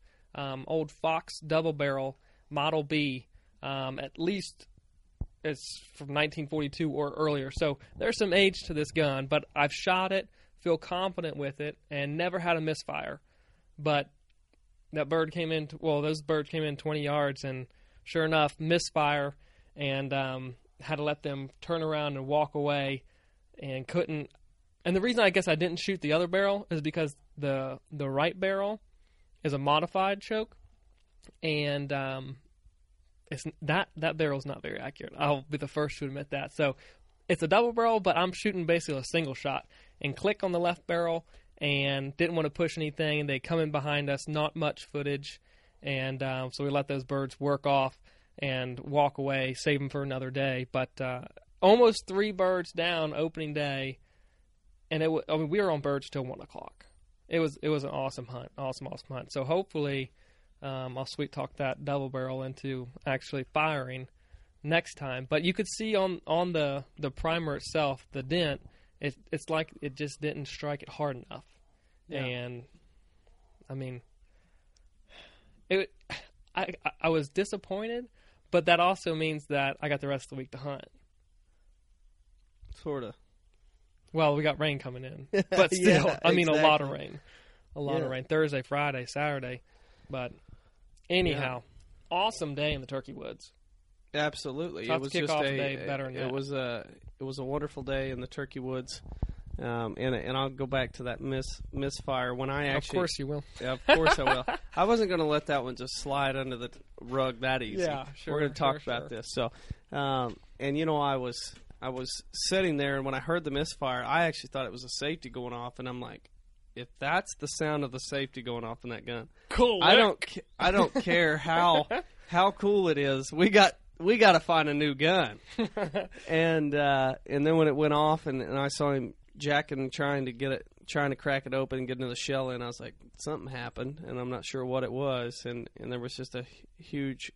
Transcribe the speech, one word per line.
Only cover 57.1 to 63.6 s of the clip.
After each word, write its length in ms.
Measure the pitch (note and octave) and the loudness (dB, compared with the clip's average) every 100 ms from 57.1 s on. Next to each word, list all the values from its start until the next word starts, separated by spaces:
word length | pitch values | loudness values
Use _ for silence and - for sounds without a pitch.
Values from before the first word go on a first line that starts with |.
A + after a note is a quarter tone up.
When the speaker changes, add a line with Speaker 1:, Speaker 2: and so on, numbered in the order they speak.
| _ - | _ -2
Speaker 1:
It 120 | E3 | 0
was, 180 | D#3+ D3 | 0 0
it 80 | D3+ | 0
was 140 | D3+ | 0
an 60 | C#3 | 0
awesome 380 | C#3+ C3+ - A#2+ | -4 -4 -6 -10
hunt, 240 | B2 - - | -12 -12 -8
awesome, 300 | C3+ - C3+ | -6 -6 -8
awesome 280 | - - C3 | -12 -10 -10
hunt. 160 | B2+ | -6
So 120 | C#3+ | -4
hopefully, 680 | C3 F3 F#3+ D#3+ C#3+ C#3 B2+ _ _ _ _ - | 0 0 0 -2 -2 -2 -4 _ _ _ _ -14
um, 360 | C#3 C3+ B2+ B2+ | -8 -6 -6 -6
I'll 80 | C3 | -6
sweet 260 | - C#3+ | -4 -6
talk 240 | D3 C3+ - | -4 -6 -2
that 260 | C3+ C3+ C#3+ | -4 -2 -2
double 240 | C#3 C3+ | -2 -2
barrel 340 | C3 C3 C3 | -4 -4 -6
into 460 | C3 C3+ C#3 C3 B2 - - | -6 -8 -6 -6 -8 -8 -2
actually 400 | C3 - C#3 B2+ | -2 -2 -6 -2
firing 540 | D3+ | 2